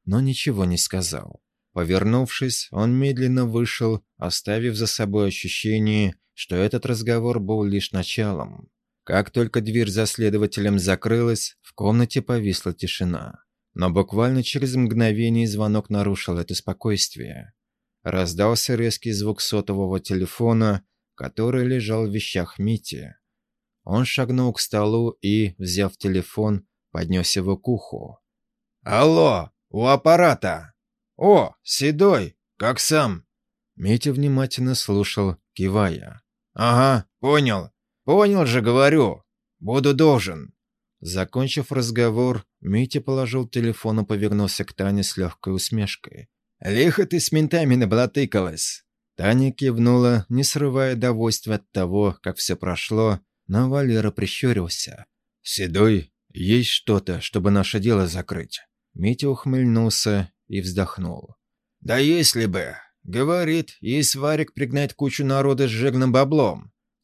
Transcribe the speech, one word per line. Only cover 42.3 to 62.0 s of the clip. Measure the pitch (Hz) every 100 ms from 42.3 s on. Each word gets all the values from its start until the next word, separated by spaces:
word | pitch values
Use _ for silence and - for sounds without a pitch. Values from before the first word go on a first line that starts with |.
| 117 - _
Митя | - 104 127 147
положил | 135 135 127 127 120
телефон | 123 117 107 113 110
и | 101
повернулся | 107 104 104 101 -
к | 90
Тане | - 98 101
с | 95 -
лёгкой | 90 - -
усмешкой. | 95 - 110 101 - - - - _ _ _
«Лихо | - 113 165 180
ты | 190 170
с | -
ментами | 156 156 170 151
наблатыкалась». | 127 110 110 123 - 139 107 92 78 - - _ _ _ -
Таня | 95 123 135
кивнула, | 127 135 117 120 123 123 120 95
не | 123
срывая | 135 147 143 131 131 120
довольства | 123 113 113 110 - 107
от | -
того, | 98 90 98 104 90
как | - 92
всё | - 90
прошло, | 90 87 - 110 110 98 - _ -
но | 101 127
Валера | 139 135 110 104
прищурился. | - 95 - 131 113 85 - - - - _ _ _
«Седой, | - - 92 85 107 104 76 _ _
есть | - 90 117 117
что-то, | 147 - 104 92 87
чтобы | - 104 95
наше | 101 95 107
дело | 104 107 90
закрыть?» | 90 - 85 - - - _ _
Митя | - 95 123 143
ухмыльнулся | 127 139 131 127 113 113 - 110 104 95 _ _
и | 98
вздохнул. | 92 92 90 - 87 - - - _ _ _ _
«Да | -
если | 120